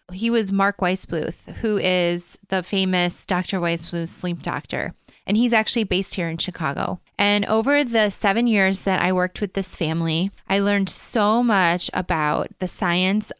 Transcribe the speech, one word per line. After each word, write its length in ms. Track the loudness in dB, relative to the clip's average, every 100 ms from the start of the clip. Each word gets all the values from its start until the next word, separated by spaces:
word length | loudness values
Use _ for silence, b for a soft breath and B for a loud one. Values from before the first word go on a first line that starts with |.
| -16
He 160 | -4 0
was 220 | 0 2
Mark 280 | 2 0 0
Weisbluth, 600 | 0 -2 -2 -4 -4 -6 -14 -4
who 200 | -2 0
is 580 | 2 2 2 0 -4 -8 -4
the 160 | -4
famous 600 | -2 0 2 2 0 -2 -2
Doctor 340 | -2 -2 -2
Weisbluth 480 | 0 -2 -4 -4 -4
sleep 340 | -4 -4 -4
doctor. 520 | -4 -6 -4 -6 -6 -10 b b -2
And 80 | 2
he's 160 | 2
actually 320 | 2 0 -2
based 320 | 0 -2 -2 -4
here 120 | -4
in 100 | -4
Chicago. 600 | -6 -4 -4 -2 -4 -6 _ -2
And 280 | 2 2
over 400 | 2 0 2 2
the 260 | 2 2 2
seven 380 | 2 2 2 4
years 320 | 4 4 2
that 200 | 0 2
I 120 | 2
worked 280 | 2 0 -2
with 120 | -4
this 240 | -2 -4 -2
family, 560 | -2 0 0 0 -2 b -4
I 100 | 0
learned 300 | 2 2 0
so 560 | -2 -2 2 2 4
much 480 | 4 4 4 2 -2
about 540 | -2 -2 0 0 0 -2 -4
the 80 | -6
science 640 | -2 0 2 2 0 -2 -2